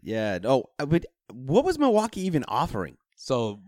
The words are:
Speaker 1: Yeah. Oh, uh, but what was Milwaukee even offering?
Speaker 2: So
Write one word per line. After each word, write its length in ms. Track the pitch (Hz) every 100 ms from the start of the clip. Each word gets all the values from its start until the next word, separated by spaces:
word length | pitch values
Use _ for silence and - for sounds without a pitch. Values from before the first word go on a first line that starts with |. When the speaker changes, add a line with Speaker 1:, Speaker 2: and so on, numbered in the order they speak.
Speaker 1:
Yeah. 360 | - 110 107 90
Oh, 200 | 104 131 - -
uh, 80 | 143
but 200 | 170 - _ -
what 320 | 117 131 180
was 140 | 339 311
Milwaukee 420 | 277 214 220 202
even 220 | 185 156 -
offering? 480 | 113 165 107 80 64 _ _
Speaker 2:
So 440 | - 127 110 104